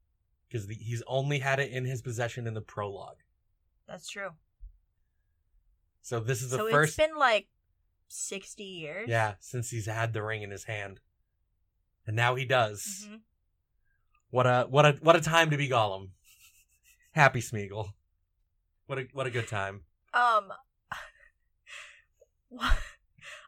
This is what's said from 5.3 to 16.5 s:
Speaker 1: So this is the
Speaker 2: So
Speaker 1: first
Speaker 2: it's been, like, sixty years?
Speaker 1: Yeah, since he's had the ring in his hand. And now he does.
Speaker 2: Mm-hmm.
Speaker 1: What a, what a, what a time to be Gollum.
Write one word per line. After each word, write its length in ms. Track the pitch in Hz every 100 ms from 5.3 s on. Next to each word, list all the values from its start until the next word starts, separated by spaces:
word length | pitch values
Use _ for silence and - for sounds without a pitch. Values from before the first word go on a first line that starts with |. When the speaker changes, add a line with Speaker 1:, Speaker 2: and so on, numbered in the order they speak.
| _ _ _ _ _ _ _
Speaker 1:
So 200 | - 117
this 200 | 110 127
is 100 | 131
the 80 | 127
Speaker 2:
So 120 | 214
Speaker 1:
first 260 | 143 151 -
Speaker 2:
it's 100 | 311
been, 100 | 311
like, 300 | 262 214 - _ _ _ _ _ _
sixty 540 | - - 196 - -
years? 440 | 196 180 151 180 220
Speaker 1:
Yeah, 260 | 117 110 101
since 280 | - 123 117
he's 160 | 117 107
had 260 | 110 113
the 100 | 110
ring 200 | 107 110
in 80 | 101
his 120 | 98
hand. 360 | - 107 101 98 _ _ _ _ _ _ _ _ _ _ -
And 80 |
now 220 | 107 120 127
he 80 |
does. 580 | 123 127 110 104 - 190 208
Speaker 2:
Mm-hmm. 100 | 220 _ _ _ _ _ _ _ _ _ _ _
Speaker 1:
What 160 | 123 123
a, 200 | 123 120
what 160 | 135 147
a, 60 | 131
what 140 | 156 170
a 40 |
time 300 | 160 165 160
to 60 | 143
be 120 | 139
Gollum. 420 | 127 107 98 95 - _ _ -